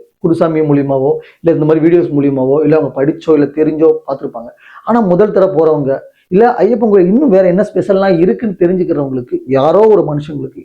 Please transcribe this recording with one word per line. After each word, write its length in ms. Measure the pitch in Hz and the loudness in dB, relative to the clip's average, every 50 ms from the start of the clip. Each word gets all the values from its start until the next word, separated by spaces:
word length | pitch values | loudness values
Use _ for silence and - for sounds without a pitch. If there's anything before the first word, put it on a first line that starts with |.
| - _ _ _ - | -10 _ _ _ -2
குருசாமி 380 | 170 165 165 175 165 160 156 156 147 | -2 0 0 0 -2 0 -2 0 0
மூலியமாவோ, 420 | 143 143 139 139 139 135 131 147 156 156 - - _ _ | 0 0 0 -2 -2 0 0 -2 -2 -4 -8 -16 _ _
இல்ல 100 | - 165 156 | -2 0 0
இந்த 100 | 143 151 | 0 2
மாதிரி 140 | 151 160 160 156 | 0 0 2 2
வீடியோஸ் 240 | 170 175 170 165 151 147 | 2 2 2 0 0 -2
மூலியமாவோ, 400 | 143 139 139 135 135 131 131 139 151 151 | -2 -2 0 -2 -2 0 0 0 0 2
இல்ல 120 | 147 160 | 2 2
அவங்க 140 | 156 143 131 - | 0 0 -2 -4
படிச்சோ, 340 | 143 139 151 165 165 - 165 156 | -2 -2 -2 -4 -4 -2 0 2
இல்ல 80 | 147 143 143 - 156 | 2 0 -2 -2 -2
தெரிஞ்சோ 280 | 156 156 156 151 160 156 156 - - | -2 -2 0 0 2 2 2 0 -4
பார்த்திருப்பாங்க. 420 | - 139 - 143 127 - 120 117 123 - _ _ - - - - | -10 -10 -8 -10 -12 -12 -12 -16 -16 -20 _ _ -20 -20 -12 -4
ஆனா 120 | - 226 240 214 180 | -2 0 0 2 0
முதல் 220 | 175 170 208 196 - | 2 2 2 2 2
தடவை 160 | 190 185 - 143 | 0 0 2 2
போறவங்க, 340 | 156 165 156 156 147 135 135 135 - - - _ _ _ - 180 | 0 0 2 0 0 -2 -4 -4 -6 -8 -16 _ _ _ -2 0
இல்ல 100 | 196 233 247 - - 180 | 2 2 2 2 0 0
ஐயப்பன் 280 | 214 247 208 233 214 | 0 0 0 0 2
கோயில் 180 | 202 196 175 180 | 2 2 2 2
இன்னும் 220 | 208 269 311 254 185 | 2 2 2 2 2
வேற 120 | 190 185 180 175 | 2 2 2 2
என்ன 100 | 196 208 - | 0 -2 -2
ஸ்பெஷல்லாம் 500 | - 185 - - 190 196 196 196 180 160 175 | -2 -4 -2 0 0 0 2 0 2 2 2
இருக்குன்னு 380 | 196 226 - - 208 180 - | 0 0 -2 -4 -6 -2 -2
தெரிஞ்சுக்கிறவங்களுக்கு, 760 | 175 170 185 180 175 - 160 147 143 135 131 127 123 - 359 - - 127 131 | 0 0 0 -2 -2 -2 -2 -4 -4 -4 -6 -8 -8 -6 -8 -8 -4 -2 0
யாரோ 240 | 135 135 160 170 196 226 220 208 | 0 2 2 2 4 4 4 4
ஒரு 100 | 175 151 151 | 2 2 -2
மனுஷங்களுக்கு 500 | 147 147 147 156 151 135 135 127 - - | -4 -8 -8 -8 -12 -12 -12 -12 -14 -18